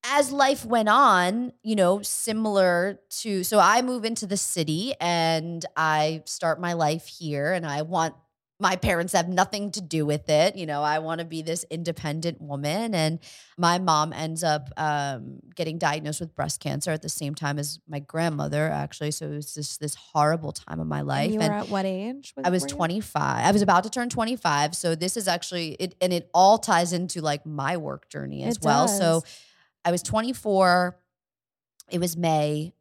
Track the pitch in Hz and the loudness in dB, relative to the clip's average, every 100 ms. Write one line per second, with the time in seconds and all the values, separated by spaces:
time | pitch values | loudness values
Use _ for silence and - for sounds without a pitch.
0 | 240 285 277 277 269 285 226 233 214 226 | 2 2 2 4 2 2 0 2 6 6
1 | 269 185 180 220 247 - 220 214 180 196 | 8 6 4 0 -6 -8 -4 4 4 4
2 | 202 - - 220 220 196 185 175 185 196 | -2 -6 -4 -2 2 4 4 4 0 -4
3 | _ - 226 196 185 214 180 226 254 247 | _ -10 -4 -2 2 6 8 6 2 -2
4 | 220 226 196 202 - - 156 156 233 - | -4 -6 -4 -4 -2 -2 0 -2 -2 -4
5 | 175 170 165 165 165 170 165 - 160 156 | -2 2 2 0 -2 -8 -8 -2 0 2
6 | 151 160 - - 170 160 175 170 151 160 | 0 -2 -8 -4 -2 -2 -2 0 0 0
7 | - - 165 143 147 185 160 143 156 180 | -6 -12 -6 -2 -2 -2 -2 -6 -2 0
8 | 160 - _ _ _ _ 196 180 - 175 | -2 -4 _ _ _ _ 0 2 0 0
9 | 175 190 170 180 185 208 202 196 170 160 | 2 0 2 2 0 0 -6 -8 -6 -2
10 | 147 147 - 151 180 196 165 147 151 156 | 0 -2 2 4 4 0 -6 -2 0 0
11 | 160 165 165 160 160 170 - 160 170 165 | -2 -6 -6 -8 -6 -8 -6 -6 -6 -6
12 | 156 156 165 - 151 143 147 180 226 185 | -4 -4 -4 -6 -10 -6 -2 -2 -2 0
13 | 156 165 - - - - 175 180 185 156 | 0 -2 -10 -20 -20 0 2 4 4 2
14 | 156 - 160 160 170 151 131 - 151 147 | 2 -2 -6 -2 0 0 -2 -4 -2 0
15 | 143 131 131 135 - - 160 165 165 151 | -2 -6 -10 -16 -20 -8 -6 -2 -2 -2
16 | 151 151 160 - 151 - 147 139 175 156 | -4 -8 -8 -6 -6 -4 -4 -4 -4 -4
17 | 160 - 143 147 147 147 143 147 _ 147 | -6 -6 -6 -6 -4 -4 -6 -10 _ -12
18 | 143 160 170 147 147 147 156 147 143 - | -8 -2 -2 -2 -2 -2 -2 -2 -6 -6
19 | 151 151 151 147 151 - 147 - 151 - | -6 -6 -8 -8 -10 -10 -10 -8 -10 -10
20 | - 156 147 165 151 - - 160 160 147 | -4 2 2 2 -4 -10 -10 -8 -4 -4
21 | 143 139 147 214 160 208 - 202 190 185 | -2 -2 0 0 0 0 -4 -4 -2 -4
22 | 214 269 269 - 214 185 - - 165 190 | -8 -10 -14 -4 0 0 -2 -4 -2 -2
23 | 208 151 143 123 135 202 196 180 214 247 | -4 -2 -2 2 4 4 6 4 4 -6
24 | 240 240 226 247 170 143 151 170 175 165 | -4 -2 -4 -2 0 2 0 -2 -2 -2
25 | 180 233 190 175 - 175 165 - 185 - | -2 -2 -2 -2 -4 -6 -6 -6 -8 -2
26 | 185 175 175 170 190 220 220 175 170 175 | 0 0 0 6 6 6 4 2 2 -2
27 | 180 175 156 147 156 147 135 175 147 135 | -4 -4 -2 -4 -6 -4 -4 -4 -6 -10
28 | _ 151 139 139 135 233 156 143 240 202 | _ -12 -10 -6 -6 -2 2 4 4 2
29 | 175 165 - - _ _ _ _ 175 175 | 2 2 -2 -20 _ _ _ _ -2 -2
30 | - 214 233 247 220 190 185 180 180 - | -2 -2 -2 -6 0 4 6 6 2 -4
31 | _ _ _ _ _ _ _ _ - 180 | _ _ _ _ _ _ _ _ -6 -2
32 | 175 165 170 156 151 151 160 - | -2 0 2 2 2 -2 -6 -10